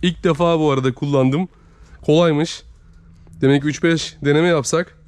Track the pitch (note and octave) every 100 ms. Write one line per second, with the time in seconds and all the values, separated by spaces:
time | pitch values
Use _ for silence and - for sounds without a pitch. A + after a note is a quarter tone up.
0 | F3 E3+ F3+ D3+ E3+ E3 D#3 C3+ B2+ B2
1 | C#3+ C#3+ C3 C#3+ F#3 - - - - -
2 | - D#3 E3+ D3 E3 - - - - -
3 | - - - - C3+ C#3 D3 C3+ E3 D#3+
4 | - - C#3+ D3 F3 E3 A#2+ D#3+ F3 -